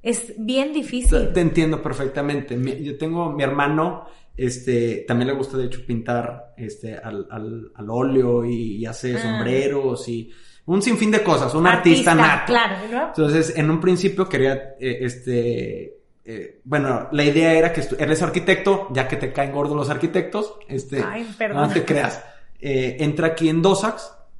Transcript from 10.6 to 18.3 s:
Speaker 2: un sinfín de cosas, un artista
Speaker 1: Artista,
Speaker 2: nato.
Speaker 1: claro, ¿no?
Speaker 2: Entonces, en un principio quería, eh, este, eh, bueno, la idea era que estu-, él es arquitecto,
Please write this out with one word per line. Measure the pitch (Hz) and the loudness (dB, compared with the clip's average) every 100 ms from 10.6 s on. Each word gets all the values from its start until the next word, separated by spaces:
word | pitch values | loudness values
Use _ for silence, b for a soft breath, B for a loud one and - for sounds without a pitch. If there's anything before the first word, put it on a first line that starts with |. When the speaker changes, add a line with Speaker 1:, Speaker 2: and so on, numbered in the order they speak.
| - | 0
Speaker 2:
un | 190 | 2
sinfín | 208 220 214 | 4 2 4
de | 214 | 4
cosas, | 180 151 131 | 4 2 2
un | 151 175 | 4 4
artista | 175 175 208 233 | 6 8 6 6
Speaker 1:
Artista, | 165 | 6
Speaker 2:
nato. | 156 139 - | 6 4 2
Speaker 1:
claro, | 240 226 185 214 | 2 2 -2 -6
¿no? | 240 320 | -4 -4
Speaker 2:
Entonces, | - 151 160 160 - | 0 2 4 2 2
en | 151 | 2
un | 165 | 4
principio | 180 175 190 - 185 | 4 4 2 0 0
quería, | 143 131 135 - - | 2 2 0 -6 -8
eh, | 131 120 | -6 -4
este, | 127 120 - 120 117 120 120 107 - - _ _ - | -4 -6 -2 0 0 -2 -4 -8 -12 -18 _ _ -14
eh, | 110 90 - | -12 -14 -16
bueno, | 131 147 135 117 - | -4 -2 0 -2 -2
la | 147 | 0
idea | 147 147 165 | 2 4 4
era | 160 165 | 6 4
que | 156 | 0
estu-, | - 127 | -4 -2
él | 143 | 0
es | 156 | 0
arquitecto, | 175 | 0